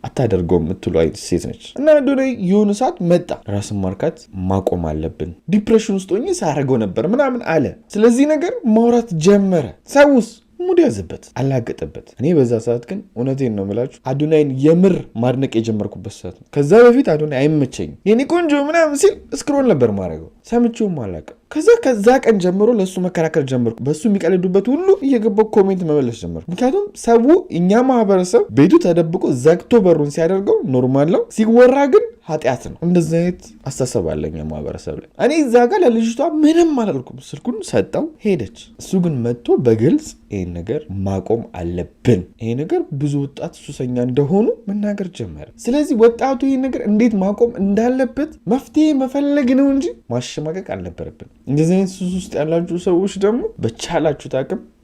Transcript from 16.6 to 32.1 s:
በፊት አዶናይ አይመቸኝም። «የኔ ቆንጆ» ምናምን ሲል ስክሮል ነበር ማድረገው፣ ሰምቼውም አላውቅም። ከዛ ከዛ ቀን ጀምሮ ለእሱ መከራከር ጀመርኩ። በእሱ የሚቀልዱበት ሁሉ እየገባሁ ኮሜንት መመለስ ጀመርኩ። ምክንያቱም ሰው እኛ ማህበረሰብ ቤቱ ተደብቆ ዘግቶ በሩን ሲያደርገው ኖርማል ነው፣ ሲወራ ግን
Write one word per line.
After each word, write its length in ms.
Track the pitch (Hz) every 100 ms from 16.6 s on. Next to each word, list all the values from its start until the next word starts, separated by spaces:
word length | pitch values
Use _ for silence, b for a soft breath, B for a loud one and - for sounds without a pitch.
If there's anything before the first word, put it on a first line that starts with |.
| 143 202
በፊት 260 | 240 240 247
አዶናይ 300 | 151 151 135
አይመቸኝም። 580 | 143 156 135 - 85 -
«የኔ 160 | 185 226 277
ቆንጆ» 260 | 339 339 285
ምናምን 320 | 285 339 320 285
ሲል 180 | 403 - - 277
ስክሮል 300 | - 277 262
ነበር 240 | 165 120
ማድረገው፣ 380 | 101 92 80 82 _ -
ሰምቼውም 500 | 240 240 226 214 160
አላውቅም። 380 | 104 85 - - _
ከዛ 180 | 302 349 466
ከዛ 280 | 302 233 202 262
ቀን 160 | 233 214
ጀምሮ 300 | 180 180 214
ለእሱ 220 | 233 185 190
መከራከር 440 | 180 175 160 160
ጀመርኩ። 340 | 135 131 117 113
በእሱ 220 | 123 151
የሚቀልዱበት 640 | 233 196 175 185 185 185 196
ሁሉ 200 | 285 381 392
እየገባሁ 460 | 277 247 214 208 220
ኮሜንት 340 | 220 196 185
መመለስ 340 | 170 151 127 117
ጀመርኩ። 280 | 85 82 85
ምክንያቱም 380 | 175 247 349 415 -
ሰው 220 | - 233 240 349 -
እኛ 260 | - 175 208
ማህበረሰብ 600 | 262 247 214 196 180 233 415
ቤቱ 220 | - - 170
ተደብቆ 440 | 180 170 165 180 - 135
ዘግቶ 400 | 135 175 - 240
በሩን 300 | 185 156 147
ሲያደርገው 480 | 143 165 190 202 453 247
ኖርማል 420 | 127 127 135 151
ነው፣ 120 | 240 466
ሲወራ 440 | - 220 233 247 269 285
ግን 180 | 381 466